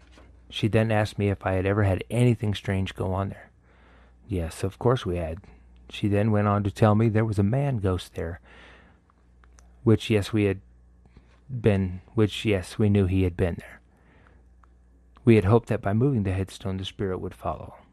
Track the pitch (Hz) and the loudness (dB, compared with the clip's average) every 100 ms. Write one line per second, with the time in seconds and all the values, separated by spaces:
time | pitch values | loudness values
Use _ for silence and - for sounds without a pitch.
0 | - - - - - - 113 110 110 107 | -20 -20 -20 -20 -14 -4 0 2 2 0
1 | 107 - 101 98 92 95 95 101 101 95 | 0 0 -2 -2 -2 -2 0 2 2 0
2 | - 113 123 117 107 101 - 95 95 - | -2 2 2 2 -2 -4 -4 -4 -4 -4
3 | 95 92 98 - - _ _ _ - - | -4 -4 -4 -8 -20 _ _ _ -20 -20
4 | _ _ - 98 82 - 98 - 117 123 | _ _ -6 -4 -4 -6 -8 -2 0 0
5 | 92 87 80 85 - - - - - - | -2 -6 -6 -10 -16 -20 -20 -20 -18 -6
6 | 104 101 110 104 104 101 101 - 110 104 | 0 2 2 2 2 2 0 2 4 4
7 | 113 107 110 104 101 131 143 123 95 90 | 4 2 0 0 0 0 -2 -2 -2 -4
8 | - - 85 98 - - - - - _ | -6 -10 -8 -10 -16 -20 -20 -20 -20 _
9 | _ _ _ _ - - - - 117 110 | _ _ _ _ -20 -20 -20 -2 2 2
10 | - 107 98 107 101 98 - _ _ _ | 2 0 0 0 0 -2 -8 _ _ _
11 | - - _ _ - 127 110 98 95 92 | -20 -20 _ _ -12 0 2 2 0 -4
12 | - 113 107 - 110 98 90 - 107 101 | -6 0 0 0 -2 -2 -4 0 2 4
13 | 95 95 92 87 92 85 - - _ _ | 4 2 0 0 -2 -4 -12 -20 _ _
14 | _ _ _ - _ _ _ _ _ _ | _ _ _ -20 _ _ _ _ _ _
15 | _ - 123 110 95 113 - 104 101 107 | _ -2 4 4 6 2 2 -4 -2 0
16 | 135 127 98 95 92 - 98 95 95 - | 0 0 -2 -2 -4 -8 -8 -8 -8 -8
17 | 98 92 92 - 90 76 - - - | -6 -6 -8 -8 -8 -8 -12 -20 -20